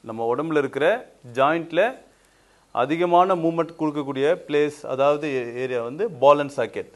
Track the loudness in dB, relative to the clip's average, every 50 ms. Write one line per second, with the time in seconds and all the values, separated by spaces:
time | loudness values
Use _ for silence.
0 | -12 -12 -8 -4 -2 -2 -2 -2 -2 0 0 0 0 0 -2 0 0 0 0 -2
1 | -6 -16 _ _ -20 -10 0 2 2 2 2 0 -4 -2 0 0 0 0 -2 -8
2 | -20 _ _ _ _ _ _ _ _ _ _ _ _ _ _ -2 0 0 0 0
3 | 0 4 4 4 4 4 2 0 0 -2 0 -2 -4 -4 -4 -4 -4 -4 -4 -4
4 | -6 -6 -2 0 0 0 0 -2 -4 -2 0 0 0 0 -2 -8 -10 -8 -2 2
5 | 2 2 2 2 -2 -4 -4 -4 -4 -6 -6 -6 -6 -4 -4 -4 -4 -6 -6 -6
6 | -6 -6 -2 4 6 6 6 6 2 -4 -2 -4 -4 -4 -4 -10 -10 -10 -16